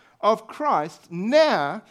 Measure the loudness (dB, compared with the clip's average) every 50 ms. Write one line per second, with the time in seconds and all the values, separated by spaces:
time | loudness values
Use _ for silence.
0 | _ _ _ _ 0 0 0 0 -2 -10 -10 -6 -2 0 0 0 -2 -4 -10 -16
1 | _ -12 -10 -6 -2 2 4 4 4 4 2 0 -2 -4 -6 -10 -14 _